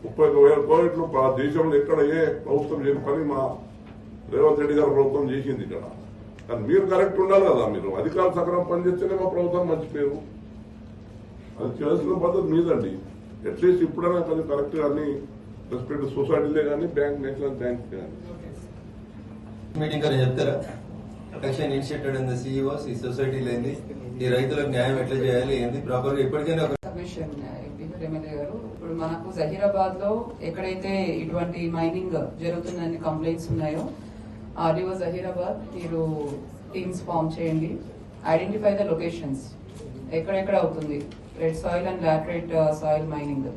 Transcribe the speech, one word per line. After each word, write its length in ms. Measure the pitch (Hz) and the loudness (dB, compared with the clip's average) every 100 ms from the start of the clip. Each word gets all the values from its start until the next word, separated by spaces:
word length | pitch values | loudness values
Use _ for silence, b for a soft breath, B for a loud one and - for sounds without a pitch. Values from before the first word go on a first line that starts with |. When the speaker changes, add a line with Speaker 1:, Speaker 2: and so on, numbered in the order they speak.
Speaker 1:
ముప్పై 220 | 113 151 151 | -8 4 6
ఒక 100 | 143 | 10
వేల 160 | 143 147 143 | 10 10 6
కోట్లు 340 | 165 165 165 147 135 | 6 6 2 0 4
ఆ 40 | 131 127 | 4 4
దేశంలో 340 | 147 160 160 143 | 2 4 4 4
ఎక్కడ 180 | 143 156 143 160 | 4 4 6 4
ఏ 40 | 151 - | 2 0
ప్రభుత్వం 340 | - 143 147 151 | 0 0 2 0
చేయని 160 | 139 139 143 | 0 0 0
పని 140 | 143 147 | 0 0
మా 100 | 135 131 - - - - - - - - | 0 -2 -4 -12 -18 -18 -16 -16 -16 -2
రేవంత్ 260 | 131 151 147 | 6 6 6
రెడ్డి 140 | 147 147 | 4 4
గారి 120 | 139 | 6
ప్రభుత్వం 300 | 135 135 143 135 | 6 4 4 0
చేసింది 300 | 135 135 120 | 0 -2 -4
ఇక్కడ. 180 | 107 85 - - - - - - - | -6 -8 -10 -14 -16 -16 -16 -16 -6
కానీ 140 | - 107 | -4 4
మీరు 160 | 190 185 | 4 6
కరెక్ట్ 260 | 190 196 190 | 4 4 4
ఉండాలి 220 | 190 196 185 | 6 8 8
కదా, 160 | - - | 4 2
మీరు 140 | 180 190 185 | 0 -2 -2
అధికారులు 360 | 160 180 185 175 | 0 4 2 4
సక్రమం 280 | 170 175 175 | 2 0 0
పనిచేస్తేనే 440 | 175 180 180 185 190 | 2 2 2 0 0
మా 60 | 185 | 0
ప్రభుత్వం 320 | 175 175 180 170 | 2 2 2 2
మంచి 160 | 156 - | 0 -2
పేరు. 220 | 147 143 147 - - - - - - - - - - - - - - | -2 -2 -2 -10 -16 -16 -18 -18 -18 -18 -18 -18 -18 -18 -18 -16 -6
అది 120 | 123 - | -6 -2
చేయాల్సిన 400 | 147 170 151 170 | 0 2 2 2
పద్ధతి 220 | 170 185 165 | 2 2 4
మీదండి. 400 | 160 165 139 98 95 - - - - - | 4 4 2 0 -6 -12 -16 -16 -8 -6
అట్లీస్ట్ 320 | - 180 175 160 | 4 6 6 2
ఇప్పుడైనా 340 | - 175 175 156 | 2 2 2 2
కొంచెం 180 | 160 156 | 0 0
కరెక్ట్ 240 | 143 143 156 | 0 0 0
గా 40 | 147 | 2
అన్ని 180 | 147 147 135 - - - - - | 2 0 -4 -8 -16 -16 -16 -8
రెస్పెక్ట్ 340 | 127 - 143 139 139 | -8 -4 -4 -2 -2
సొసైటీలే 460 | 139 151 147 151 147 | 2 2 4 2 2
కానీ, 160 | 151 170 143 | 2 0 2
బ్యాంక్, 220 | 143 143 | 2 0
నేషనల్ 320 | 135 135 139 120 | -4 -4 -4 -2
బ్యాంక్ 200 | 123 120 - | -2 -4 -6
కానీ. 200 | 95 92 - - - - - - - - - - - - - - - - 156 | -10 -10 -12 -14 -14 -12 -14 -14 -16 -16 -16 -16 -16 -14 -14 -14 -14 -10 -4
Speaker 2:
మీటింగ్ 260 | 151 151 139 | -2 0 2
అని 120 | 131 | 4
చెప్తారా? 320 | 127 - - - - - - - - - - - 135 | 4 4 2 0 -4 -10 -12 -12 -12 -14 -14 -6 -4
Action 240 | 131 147 | -2 0
initiated 400 | 135 135 143 139 131 | -2 -2 -4 -2 -2
in 60 | 127 | -2
the 60 | 120 | -2
C 100 | 135 135 | -2 -2
E 20 | 135 | -2
Os, 120 | 147 - | -2 -6
ఈ 20 | 117 | -6
సొసైటీ 360 | 123 131 131 131 | -4 -2 0 0
లేని 260 | 120 120 - - - - - 127 | -2 -2 -2 -6 -10 -10 -10 -4
ఈ 20 | 127 | 2
రైతులకు 360 | 123 135 147 135 | 2 2 0 0
న్యాయం 220 | 123 131 131 | 2 2 2
ఎట్లా 140 | 123 131 | 0 2
చేయాలి, 300 | 131 123 131 123 | 4 2 2 0
ఏంది 160 | 120 139 127 | 0 -2 -2
ప్రాపర్ 280 | 127 135 139 | 0 0 2
గా 40 | |
ఇప్పటికైనా 380 | 120 151 156 160 | 2 2 0 0
ఒక 100 | 156 139 - | 0 -2 -6
Speaker 3:
సబ్మిషన్, 440 | 170 175 165 156 143 143 143 143 | -10 -10 -8 -8 -8 -10 -10 -12
ఎంపీ 180 | - 160 | -12 -12
గారు, 120 | 170 156 | -8 -6
ఎమ్మెల్యే 260 | 156 151 147 | -6 -6 -6
గారు, 160 | 143 147 110 | -6 -8 -10
ఇప్పుడు 200 | - 165 165 | -10 -8 -4
మనకు 260 | 160 165 185 170 | -4 -4 -6 -2
జహీరాబాద్ 560 | 156 190 202 196 185 185 | -2 2 2 4 2 0
లో 80 | 202 226 240 - 160 | 0 -2 -4 -6 -6
ఎక్కడైతే 440 | 165 185 185 196 196 175 160 | -4 -4 -4 -2 0 0 -2
ఇటువంటి 360 | 160 170 170 170 170 165 | -2 -2 -2 -2 -2 0
మైనింగ్ 380 | 165 185 185 160 - - | 0 0 -2 -2 -4 -4
జరుగుతుందని 560 | 165 170 170 175 165 165 165 | -4 -2 -4 -4 -4 -2 -2
కంప్లైంట్స్ 400 | 156 160 165 - | -2 -2 -2 -2
ఉన్నాయో, 300 | 165 151 156 - B B B B B B - | -2 0 -2 -6 B B B B B B 0
ఆర్డీఓ 280 | 165 165 185 190 | 2 2 0 -2
జహీరాబాద్ 540 | 170 180 185 175 175 - - 185 | -2 -2 -4 -4 -4 -4 -8 -10
మీరు 240 | 170 165 160 156 147 139 - - - | -4 -2 0 -2 -4 -6 -10 -14 -10
టీమ్స్ 260 | 185 180 180 - | -6 -6 -6 -2
ఫామ్ 260 | 165 160 - | 0 0 0
చేయండి, 340 | 165 160 160 - - - - - 156 | 0 0 -2 -6 -10 -14 -16 -8 2
identify 400 | 165 190 214 208 196 | 2 2 2 2 2
the 60 | - | 2
locations, 480 | 165 170 165 147 135 - - - - - - - 160 | 0 -2 -4 -6 -6 -8 -16 -16 -16 -14 -12 -4 -4
ఎక్కడెక్కడ 380 | 180 196 196 196 | 0 -2 2 2
అవుతుంది 360 | 160 160 151 143 - - - - | 2 -2 -4 -6 -8 -14 -16 -2
రెడ్ 160 | 160 160 | -2 0
సాయిల్ 240 | 180 175 180 | -2 0 -2
and 100 | - 165 | 0 2
laterite, 440 | 156 165 170 165 160 | 2 0 -6 0 2
uh, 60 | 156 151 | 2 2
సాయిల్ 240 | 156 151 156 | 2 2 0
మైనింగ్. 340 | 147 143 139 120 | -4 -2 -2 -4